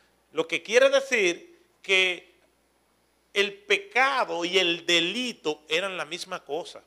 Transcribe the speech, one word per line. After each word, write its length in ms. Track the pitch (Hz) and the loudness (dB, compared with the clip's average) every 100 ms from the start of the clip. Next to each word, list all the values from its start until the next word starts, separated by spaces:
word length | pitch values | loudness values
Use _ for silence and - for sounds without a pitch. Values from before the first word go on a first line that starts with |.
| _ _ _ | _ _ _
Lo 120 | 143 160 | -6 -4
que 160 | 151 | -4
quiere 280 | - 233 269 | 0 4 4
decir 720 | 269 269 240 180 170 - _ _ _ | 2 0 0 0 -2 -10 _ _ _
que 540 | - 190 185 175 - _ _ _ _ _ _ _ _ _ _ | 0 2 2 -2 -12 _ _ _ _ _ _ _ _ _ _
el 200 | 202 202 | -2 -2
pecado 920 | 202 - 196 - 233 269 269 185 170 | -2 -2 -2 0 0 2 2 -2 -2
y 160 | 175 185 | 0 2
el 260 | 175 170 170 | 2 0 2
delito 760 | 170 170 220 247 - 156 151 - | 2 2 -4 -6 -6 -6 -6 -2
eran 260 | 160 190 180 | -2 -2 -6
la 80 | |
misma 400 | 147 170 190 180 | -8 -10 -10 -12
cosa. 400 | - 151 - 104 | -8 -10 -10 -16